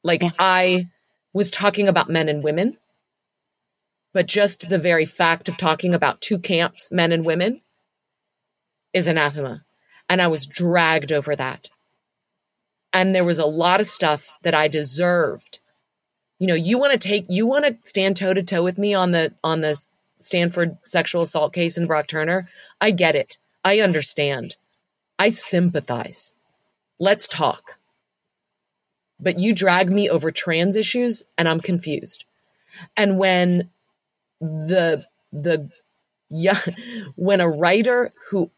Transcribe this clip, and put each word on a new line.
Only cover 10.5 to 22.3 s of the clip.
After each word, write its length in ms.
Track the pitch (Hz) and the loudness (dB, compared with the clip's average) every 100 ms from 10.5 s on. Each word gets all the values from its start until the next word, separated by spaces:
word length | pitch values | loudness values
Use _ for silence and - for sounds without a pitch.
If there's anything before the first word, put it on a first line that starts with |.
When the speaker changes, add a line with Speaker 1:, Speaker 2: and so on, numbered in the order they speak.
| - 175 175 160 160 143 | -2 2 4 4 2 0
Speaker 1:
over 220 | 151 143 143 | -2 -2 -4
that. 340 | 131 135 - _ _ _ _ _ _ _ _ _ _ _ _ | -4 -8 -18 _ _ _ _ _ _ _ _ _ _ _ _
And 220 | 185 185 185 | 2 2 2
there 80 | |
was 160 | 175 165 | 2 2
a 60 | 151 | 0
lot 340 | 156 175 190 | 2 2 2
of 80 | 208 | 0
stuff 460 | - 160 147 - _ | -2 0 0 -6 _
that 120 | 170 | 0
I 140 | 160 151 | 2 2
deserved. 920 | 151 147 135 175 175 143 - - - _ _ _ _ _ _ _ _ | -2 -6 -2 0 2 0 -4 -14 -20 _ _ _ _ _ _ _ _
You 80 | 185 | 0
know, 80 | 165 | 0
you 220 | 165 247 | 0 0
wanna 200 | 277 262 | 2 0
take, 280 | 185 208 175 | 0 -2 -2
you 160 | 180 226 | -2 2
wanna 320 | 277 294 226 | 2 0 -4
stand 340 | - 202 190 185 | -6 0 0 0
toe 160 | 190 | 0
to 100 | 190 | -2
toe 200 | 175 175 | 0 0
with 140 | 175 180 | 0 0
me 160 | 208 | 0
on 180 | 196 180 | 2 2
the, 220 | 170 160 - 160 | 2 0 -4 -2
on 160 | 160 | 0
the 200 | 156 147 - _ _ _ | -2 -4 -8 _ _ _
Stanford 600 | - 180 170 175 170 175 | -4 0 0 0 -4 -4
sexual 400 | - 180 160 175 | -4 -2 0 -2
assault 320 | 160 160 151 | -2 0 -2
case 240 | 180 170 170 | 0 -2 -2
in 100 | 165 | 0
Brock 200 | 156 151 | -2 -2
Turner? 420 | 156 156 | -4 -2